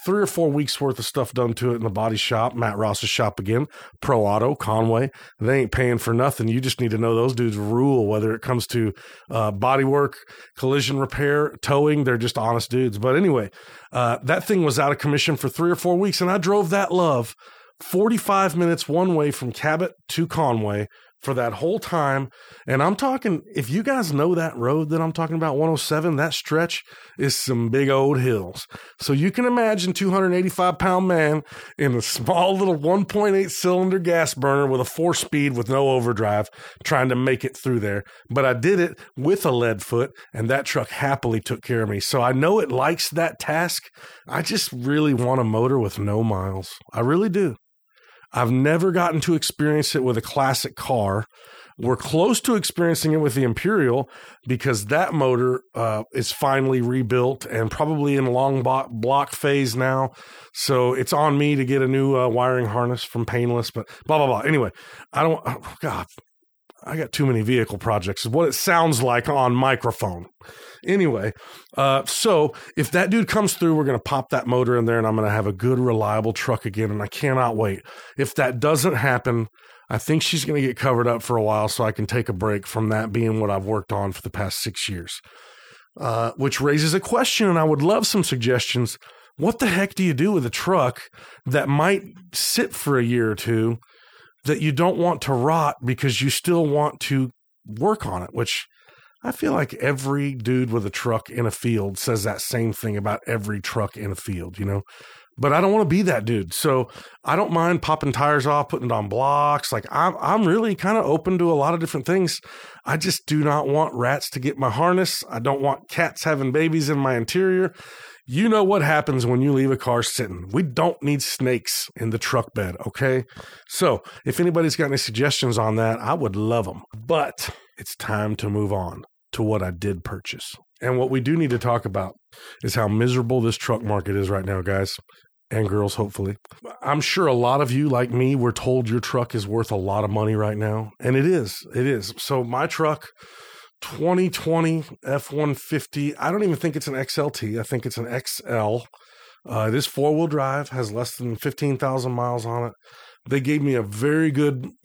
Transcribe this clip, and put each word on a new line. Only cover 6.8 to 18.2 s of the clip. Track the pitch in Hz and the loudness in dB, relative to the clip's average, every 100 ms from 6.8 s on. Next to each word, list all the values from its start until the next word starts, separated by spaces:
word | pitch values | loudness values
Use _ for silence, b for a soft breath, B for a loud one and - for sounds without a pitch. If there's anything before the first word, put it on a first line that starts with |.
| 117 | -2
to | 110 | 0
know | 117 113 | 2 2
those | 127 | 2
dudes | 120 117 104 | 0 -2 0
rule, | 104 120 139 131 104 | 0 2 4 4 2
whether | 107 110 113 | 2 0 -2
it | |
comes | - 123 - | -2 -2 0
to, | 120 107 - B B B | -2 -2 -4 B B B
uh, | 113 107 | -2 -2
body | 98 127 135 135 | 0 2 2 2
work, | 143 139 - - B B - | 2 0 -4 -20 B B -6
collision | 131 139 117 139 | -2 0 0 -2
repair, | 135 - 143 147 151 - | -2 -2 0 0 0 -4
towing. | - 143 151 151 | 0 2 4 4
They're | 131 120 | 2 2
just | 120 135 | 0 0
honest | 113 117 - | 0 0 0
dudes. | 123 127 101 | 0 0 0
But | 123 147 | 2 4
anyway, | 190 127 101 B B B B | 4 2 -2 B B B B
uh, | 120 120 120 | 0 0 0
that | 127 180 | 0 -2
thing | - 196 | 2 2
was | 151 123 | 2 2
out | 143 | 0
of | 139 | 0
commission | 147 143 - 143 | 0 0 0 0
for | 131 | -2
three | - 170 | 0 0
or | 175 | 0
four | 180 180 | 0 0
weeks, | 202 - | 0 0
and | 180 | 0
I | 196 | 0
drove | 165 208 170 | 2 2 2
that | 196 190 | 0 2
love | 180 170 127 113 - B B B B | 2 4 2 -2 -10 B B B B
forty-five | - 180 220 226 | -2 2 2 2